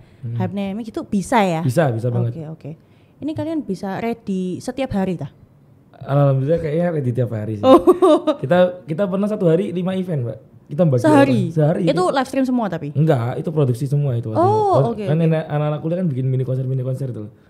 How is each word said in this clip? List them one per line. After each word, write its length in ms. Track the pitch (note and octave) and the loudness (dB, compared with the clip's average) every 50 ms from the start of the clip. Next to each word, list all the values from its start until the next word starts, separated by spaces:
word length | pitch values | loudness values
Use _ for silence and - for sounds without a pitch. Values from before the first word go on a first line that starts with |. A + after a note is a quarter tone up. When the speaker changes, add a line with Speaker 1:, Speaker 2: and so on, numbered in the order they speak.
| - _ _ - | -20 _ _ -12
Speaker 1:
Hmm. 160 | C3+ A#2 A#2 | -10 -8 -4
Speaker 2:
Hapnamic 500 | A#2 F#3 F3 F#3 G3+ G3 G3 F#3+ A3 A#3 | -2 -4 -4 -4 -4 -6 -6 -6 -8 -10
itu 160 | A3 - E4+ - | -8 -8 -10 -8
bisa 380 | - - G3 E3+ - C#4 A3+ | -2 -2 -2 0 2 2 2
ya? 220 | G3 F#3 E3 D#3+ E3+ | 2 2 0 0 -2
Speaker 1:
Bisa, 260 | C3+ A#2 E3+ D#3+ C3+ | 0 2 2 2 2
bisa 180 | A#2 A2 A2+ | 0 -2 -2
banget. 240 | B2 A2+ A#2+ A#2+ A#2 | -2 -2 0 -2 -2
Speaker 2:
Oke, 120 | A#2+ D#3+ D3+ | -4 -6 -10
oke. 240 | D#3 D#3+ - - D3 - - _ _ _ _ _ _ _ - | -12 -12 -14 -14 -16 -16 -16 _ _ _ _ _ _ _ -10
Ini 140 | - D4 D#4 | -8 -8 -6
kalian 260 | D4+ D4+ D#4+ E4 D#4 | -4 -6 -4 -4 -6
bisa 360 | G#3+ - F#3+ E3+ G#3 F#3+ F#3+ | -4 -6 -6 -6 -6 -8 -6
ready 640 | - G#3 A#3 A#3 A#3 - - F#3+ F#3 F#3 F#3 F3 - | -4 -4 -4 -6 -6 -6 -6 -4 -4 -4 -6 -6 -8
setiap 340 | - C4 B3 - C4 C4 - | -8 -10 -6 -6 -6 -4 -2
hari 240 | G3 F#3+ F#3 F3 | -2 -2 -2 -4
tah? 160 | D#3 C#3 - _ _ - _ _ _ _ _ - _ _ _ - - | -6 -8 -12 _ _ -20 _ _ _ _ _ -20 _ _ _ -20 -18
Speaker 1:
Alhamdulillah 600 | - - C#3 C#3+ C#3+ C#3 C3+ C3+ C3 C#3+ E3+ E3+ | -6 -2 2 4 4 4 4 2 2 2 0 0
kayaknya 280 | E3 D3+ D3 E3 F3 F3 E3 | 0 -2 0 0 0 0 0
ready 180 | D3 C3 B2 | 0 -2 -2
tiap 200 | A#2 B2+ B2 G#2+ A2+ | 0 0 -2 -2 -2
hari 220 | G#2+ G#2+ A2 A2 | -6 -4 -4 -4
sih. 80 | G2+ G#2+ | 0 6
Speaker 2:
Oh. 140 | C4 C4 D#4+ - - F4 F4 F#4 F4 D4+ - - D#4 D4 | 6 6 8 8 6 4 6 6 4 4 4 2 -2 -4
Speaker 1:
Kita, 460 | - - - F3 F3+ F3+ F3+ F3+ - - | -2 0 2 4 4 4 4 2 -6 -10
kita 180 | - E3 E3 G3+ | -8 -4 -4 -2
pernah 220 | F#3 F#3 F#3+ G#3 | -2 -2 -2 -2
satu 200 | G#3 G#3+ F#3 F#3+ | -2 -2 2 2
hari 240 | E3 D#3+ F3 G#3 G3+ | 4 4 4 0 -2
lima 240 | E3+ F#3 F3 F#3+ F#3+ | -4 -4 -4 -2 -2
event, 280 | F#3+ F3+ F#3 E3 C#3 A#2+ | -4 -4 -4 -4 -4 -4
Mbak. 160 | A#2 - - - - _ - _ | -4 -8 -10 -16 -20 _ -20 _
Kita 180 | - D3 D3 F3 | -12 -2 2 2
bagi 180 | D#3 B2+ B2 - | 4 4 4 4
Speaker 2:
Sehari? 360 | D#4 D4+ C#4 C#4 C4+ B3+ - F#3 | 4 6 6 6 6 4 2 0
Speaker 1:
orang. 80 | E3 D#3+ | 0 0
Sehari. 300 | D#3 D3+ D3 F3+ G#3 F#3+ | 2 2 2 2 2 0
Speaker 2:
Itu 180 | B3+ D4 E4+ F#4 E4+ | 0 2 2 0 0
live 160 | A#3+ C#4 B3+ | 2 0 -2
stream 200 | C4 - C4+ C4 | -2 0 -2 0
semua 220 | C4 B3+ A#3+ A3 | 0 0 -2 -2
tapi? 220 | F#3+ E3+ D#3+ D3+ C#3+ D3 | -2 -4 -6 -8 -6 0
Speaker 1:
Enggak, 420 | C#3 D#3+ D#3 D3 A#2+ A#2 B2 - | 0 2 2 2 2 0 -2 -4
itu 140 | - D#3+ F3+ | -4 -6 -4
produksi 340 | D#3 D#3 C#3+ B2+ A#2+ A#2 C#3+ | 0 0 0 0 0 -2 -2
semua 300 | B2+ C#3+ C#3+ C#3+ C#3 A#2+ | -2 0 0 0 0 -2
itu. 160 | A#2 A#2+ A2 | -2 -4 -2
Speaker 2:
Oh, 480 | A2 D#4 E4+ G4 G#4+ G#4+ G#4 G4 F4+ C4+ | 0 2 2 2 4 2 2 2 2 2
Speaker 1:
Waktu 80 | A#3+ A#3 | 2 2
Speaker 2:
oke, 160 | A#3 G#3 G#3 | -2 -4 -2
Speaker 1:
kan 120 | C#3 D3 | -2 0
Speaker 2:
oke. 100 | E3 E3 | 2 2
Speaker 1:
enak, 160 | D#3+ D#3+ D#3 D#3 | 2 2 0 -2
anak-anak 360 | - D3 D3 D3+ D3+ D3+ C#3+ | -2 -4 -2 -2 -2 -2 -4
kuliah 180 | D3+ D#3+ F3 F3+ | -4 -4 -4 -2
kan 100 | F#3+ E3 | -2 -2
bikin 160 | B2+ B2+ C3 | -2 -2 -2
mini 200 | C3 B2+ B2+ C3 | -2 0 -2 -2
konser, 200 | C3+ C3 C3 B2+ | -2 -4 -4 -2
mini 160 | B2+ C3 C3 | -4 -4 -4
konser 300 | B2+ C3 B2+ C3 C#3 B2+ | -4 -4 -6 -6 -6 -8
tuh. 180 | A2 A2 G#2+ G2+ - _ _ _ | -8 -10 -12 -14 -16 _ _ _